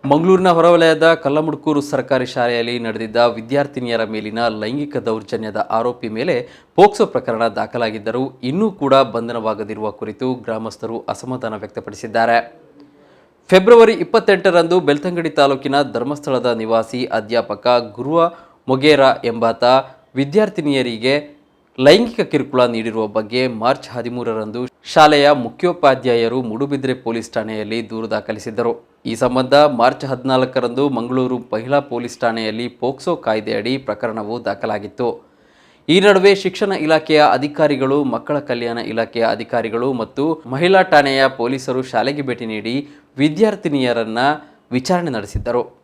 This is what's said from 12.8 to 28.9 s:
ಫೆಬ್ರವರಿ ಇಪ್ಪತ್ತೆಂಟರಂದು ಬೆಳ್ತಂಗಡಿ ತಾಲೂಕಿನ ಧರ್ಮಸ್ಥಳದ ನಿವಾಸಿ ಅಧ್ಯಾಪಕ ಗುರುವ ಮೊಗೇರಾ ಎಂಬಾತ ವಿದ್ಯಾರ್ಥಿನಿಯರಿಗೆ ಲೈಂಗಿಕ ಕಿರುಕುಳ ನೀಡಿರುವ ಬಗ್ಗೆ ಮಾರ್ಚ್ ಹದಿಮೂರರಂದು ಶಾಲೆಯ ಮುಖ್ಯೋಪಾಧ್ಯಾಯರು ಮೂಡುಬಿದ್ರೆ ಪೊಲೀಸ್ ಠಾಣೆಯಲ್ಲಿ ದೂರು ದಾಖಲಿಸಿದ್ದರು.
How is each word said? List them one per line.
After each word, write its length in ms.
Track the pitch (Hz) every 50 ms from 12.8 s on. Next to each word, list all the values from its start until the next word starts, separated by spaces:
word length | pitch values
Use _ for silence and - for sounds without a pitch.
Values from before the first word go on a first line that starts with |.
| - _ _ _ _ _ _ _ _ _ _ _ _ -
ಫೆಬ್ರವರಿ 420 | 185 185 185 220 240 233 226 196
ಇಪ್ಪತ್ತೆಂಟರಂದು 840 | 147 - 170 - - 226 - - 202 185 - 196 170 175 165 165 175 185
ಬೆಳ್ತಂಗಡಿ 500 | 160 143 143 147 143 185 175 170 165 160
ತಾಲೂಕಿನ 460 | 147 - 143 139 139 131 - 139 135 143 143 127
ಧರ್ಮಸ್ಥಳದ 580 | 107 113 120 135 147 143 - 147 131 123 117 123 117 113
ನಿವಾಸಿ 400 | 110 110 113 113 110 - - 123 123
ಅಧ್ಯಾಪಕ 600 | - - 110 107 104 117 117 113 - 107 104 - 120 123 123 120 107 -
ಗುರುವ 340 | - 123 139 160 170 165 170 170 - - _ _ _ _ -
ಮೊಗೇರಾ 440 | 131 131 135 151 151 139 135 131 117 - -
ಎಂಬಾತ 400 | 120 113 113 117 113 113 - 123 120 127 135 131 - - _ _ _ _
ವಿದ್ಯಾರ್ಥಿನಿಯರಿಗೆ 1000 | 127 139 143 147 214 220 202 190 - 156 147 143 135 123 123 113 110 113 131 139 147 147 - - _ _ _ _ _ _ _ _ -
ಲೈಂಗಿಕ 420 | 131 143 165 220 240 226 - -
ಕಿರುಕುಳ 420 | 196 - - 143 131 131 131 127 123
ನೀಡಿರುವ 380 | 123 117 113 110 117 107 113 110
ಬಗ್ಗೆ 360 | 104 104 110 107 104 117 123 127 127 117 110
ಮಾರ್ಚ್ 260 | 113 123 139 139 - -
ಹದಿಮೂರರಂದು 720 | - 123 117 120 123 123 120 117 110 110 107 107 104 120 127 127 _ _ _ -
ಶಾಲೆಯ 340 | - 170 156 151 151 143 143 143 151 139 120
ಮುಖ್ಯೋಪಾಧ್ಯಾಯರು 920 | 113 - - 180 180 175 - - 139 131 123 117 127 120 117 117 113 120 131
ಮೂಡುಬಿದ್ರೆ 520 | 123 113 107 117 139 143 143 131 135 131 127
ಪೊಲೀಸ್ 380 | 127 - 113 113 117 113 - -
ಠಾಣೆಯಲ್ಲಿ 440 | 120 107 110 110 107 107 104 110 117 113 110
ದೂರು 160 | 113 110 113 107
ದಾಖಲಿಸಿದ್ದರು. 600 | 107 107 - - 110 107 - 120 113 120 117 117 117 - _ _